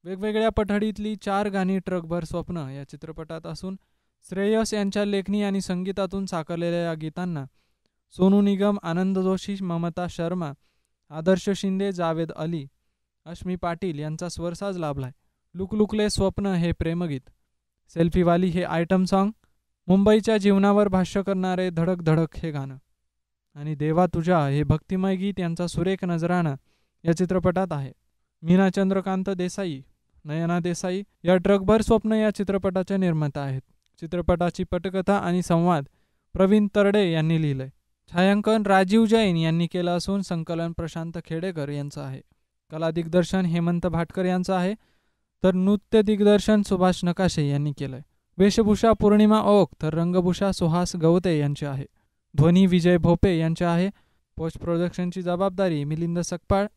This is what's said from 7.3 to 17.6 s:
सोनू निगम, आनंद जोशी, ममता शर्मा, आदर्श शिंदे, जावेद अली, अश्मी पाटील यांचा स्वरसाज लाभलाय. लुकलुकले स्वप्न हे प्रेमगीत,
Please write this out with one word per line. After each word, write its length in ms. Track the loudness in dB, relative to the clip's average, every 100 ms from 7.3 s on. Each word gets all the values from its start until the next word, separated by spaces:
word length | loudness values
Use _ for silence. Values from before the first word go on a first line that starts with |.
| -6 -10 _ _ _ _ _ _ 2
सोनू 240 | 4 6
निगम, 380 | 4 2 0 0
आनंद 360 | -2 -2 0 0
जोशी, 380 | 0 -2 -6 -8
ममता 460 | -4 -4 -4 -6 -8
शर्मा, 420 | -6 -6 -4 -8 -12 _ _ _ _ _
आदर्श 400 | -4 0 0 0 -4
शिंदे, 360 | -2 -2 -4
जावेद 380 | -2 -2 -2 -4 -6
अली, 300 | -6 -6 -10 _ _ _ _ _
अश्मी 320 | -18 -12 -8 -6
पाटील 420 | -4 -4 -6 -4
यांचा 300 | -8 -8 -8
स्वरसाज 500 | -6 -8 -6 -8 -6
लाभलाय. 320 | -6 -6 -10 -12 _ _ _
लुकलुकले 560 | -10 -6 0 2 2 0
स्वप्न 360 | 2 0 0 -2
हे 260 | 0 0
प्रेमगीत, 480 | -2 -4 -2 -4 -6 _ _ _ _